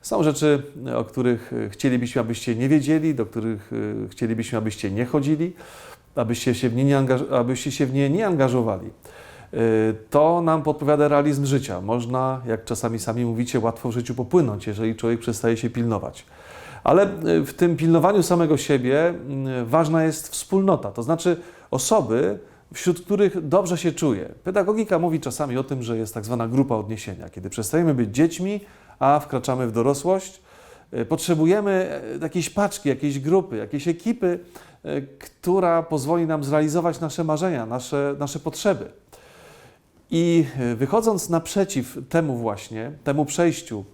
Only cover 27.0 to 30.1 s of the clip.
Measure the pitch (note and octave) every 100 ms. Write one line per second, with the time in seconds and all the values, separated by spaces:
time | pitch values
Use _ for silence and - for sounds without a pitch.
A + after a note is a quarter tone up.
27 | - F2 E2+ - F#2 - G#2+ D#3+ E3+ C3
28 | A2 A2+ E3 E3 F#3 G#3 G3+ - - -
29 | C3+ D3 D3 C3+ B2 B2+ B2 A2+ A#2+ C#3
30 | D#3